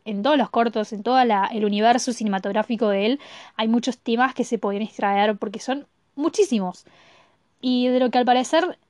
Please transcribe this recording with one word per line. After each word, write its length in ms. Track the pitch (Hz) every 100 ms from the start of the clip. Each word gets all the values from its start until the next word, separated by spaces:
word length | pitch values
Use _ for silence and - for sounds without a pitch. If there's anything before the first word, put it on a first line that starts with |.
en 180 | 220 202
todos 140 | 247 294
los 140 | 226
cortos, 420 | 233 233 220 208
en 100 | 208
toda 220 | 240 262
la, 220 | 240 202 202
el 180 | 226
universo 480 | 208 202 220 247 -
cinematográfico 760 | 233 220 190 202 214 214 220 214
de 180 | 196 214
él, 140 | 277 - - - -
hay 120 | 226
muchos 300 | 233 247 -
temas 360 | - 226 262
que 100 | 262
se 140 | 240 220
podrían 240 | 208 202
extraer 540 | 220 - 202 202 208 208
porque 240 | 220 196
son 260 | - 277 - _ _
muchísimos. 680 | - 311 415 403 220 185 - - _ _ _ _ _ _ _
Y 260 | 254 247 247
de 140 | 254
lo 100 | 254
que 80 | 247
al 60 |
parecer 520 | 247 247 254 320 349 -